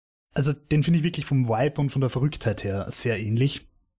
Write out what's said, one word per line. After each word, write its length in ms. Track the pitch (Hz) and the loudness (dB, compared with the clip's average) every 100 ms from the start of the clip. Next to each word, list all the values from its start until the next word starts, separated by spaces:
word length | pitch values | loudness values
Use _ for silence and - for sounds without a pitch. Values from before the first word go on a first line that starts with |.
| _ _ _ | _ _ _
Also 200 | - 143 | -2 -2
den 320 | 143 _ 151 | -2 _ 2
finde 140 | 165 170 | 4 2
ich 60 | |
wirklich 220 | 170 165 - | 2 -2 0
vom 220 | 139 120 | 0 2
Vibe 320 | 110 151 147 | 0 0 0
und 100 | 139 | -2
von 100 | 139 | 0
der 80 | 131 | 0
Verrücktheit 520 | 127 147 - 113 98 | 0 -2 -2 -4 -2
her 240 | 101 98 - | -4 -4 -4
sehr 280 | - 120 107 | -2 -2 -2
ähnlich, 500 | 107 113 139 - - _ _ | -2 2 0 -2 -12 _ _